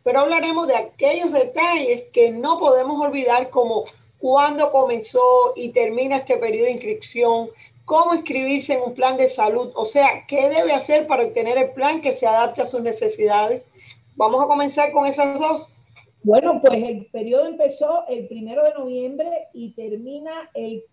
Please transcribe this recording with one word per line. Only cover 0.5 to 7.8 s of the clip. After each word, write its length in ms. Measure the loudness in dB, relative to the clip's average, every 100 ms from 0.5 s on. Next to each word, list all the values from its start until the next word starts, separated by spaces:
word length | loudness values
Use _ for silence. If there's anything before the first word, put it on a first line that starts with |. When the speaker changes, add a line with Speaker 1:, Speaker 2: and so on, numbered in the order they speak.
| -2 0
Speaker 1:
de 100 | -2
aquellos 540 | -2 -2 0 0 0
detalles 720 | 0 0 0 0 0 0 -4 -2
que 180 | 2 2
no 280 | 2 -2 2
podemos 460 | 4 4 2 -2
olvidar, 460 | -2 -2 0 0 0
como 340 | 0 0 -2 -6 _ _ -8
cuándo 520 | 2 4 4 2 2
comenzó 840 | 2 2 -2 -2 2 4 4 4 -2
y 140 | -4
termina 480 | 0 0 -2 -2 -2
este 200 | -2 -2
periodo 280 | -2 0 -2
de 60 |
inscripción, 800 | -2 -6 -8 -8 0 2 0 -4 -14 -20 _